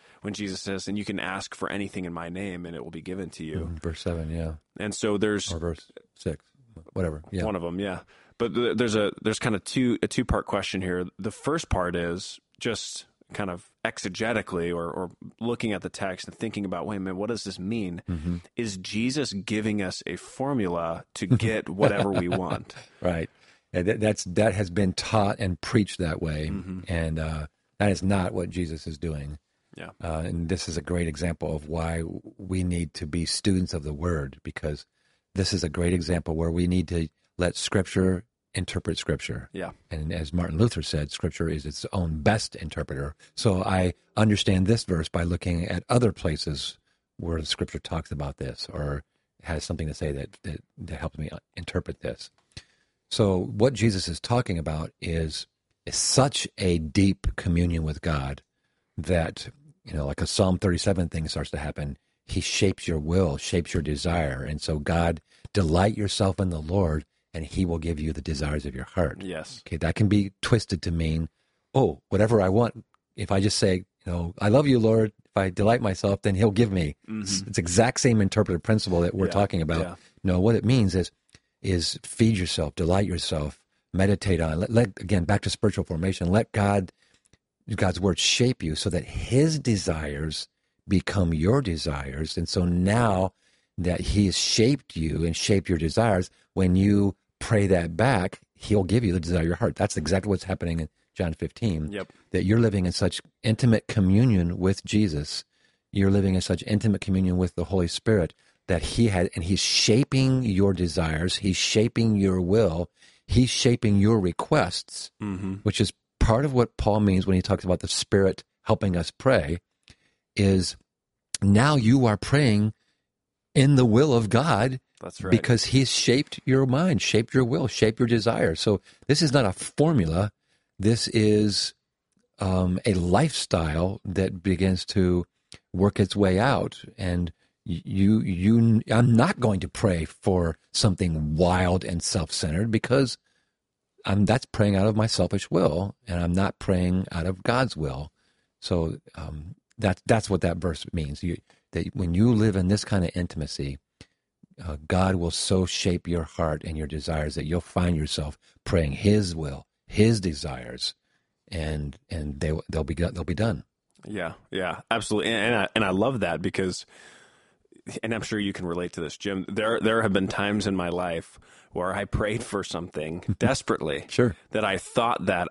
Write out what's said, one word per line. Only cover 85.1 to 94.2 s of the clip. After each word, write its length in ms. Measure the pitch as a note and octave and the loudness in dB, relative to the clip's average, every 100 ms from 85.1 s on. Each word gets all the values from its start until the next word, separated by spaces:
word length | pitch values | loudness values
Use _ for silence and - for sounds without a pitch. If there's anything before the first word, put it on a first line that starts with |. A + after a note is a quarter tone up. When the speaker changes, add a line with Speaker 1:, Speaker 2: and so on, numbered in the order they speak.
| G2+ | 0
Speaker 2:
back 160 | E2+ G2+ | 2 0
to 80 | - | 0
spiritual 340 | - G#2+ G2 | -2 0 0
formation, 440 | E2 E2 F#2 F#2 F2 | -4 -2 -2 -2 2
let 220 | G2+ A2+ | 2 2
God, 400 | A2 G2+ G2+ F#2 _ _ _ _ _ _ _ - | 0 2 2 -2 _ _ _ _ _ _ _ -8
God's 260 | G#2 G2 F2 | -2 0 0
word 180 | F#2+ E2+ | 0 0
shape 440 | - - B2 B2+ | 0 2 2 0
you 120 | D#2+ | -4
so 140 | - G2+ | -4 -4
that 140 | E2+ | -4
his 540 | - - - A#2 D#3+ D#3 | -4 -8 0 2 2 2
desires 920 | - G#2 F#2 D#2+ D2+ C#2+ D#2 D#2 - _ _ _ - | 0 0 0 -4 -4 -6 -6 -8 -12 _ _ _ 0
become 480 | F#2+ - G2+ F2 | 0 2 0 2
your 260 | D#2+ F2 C3+ | 2 2 2
desires. 760 | A#2+ D#2+ D#2+ C#2+ C2+ C2+ D#2+ - | 0 -4 -4 -6 -6 -6 -6 -4
And 120 | E2 | -4
so 160 | - | 0
now 680 | F2 F2 F#2 A2 A#2 F#2 F#2 - _ _ _ - | 2 2 2 4 2 2 0 -4 _ _ _ -4
that 240 | F2+ E2+ | -2 -2
he 260 | - G2+ | 0 2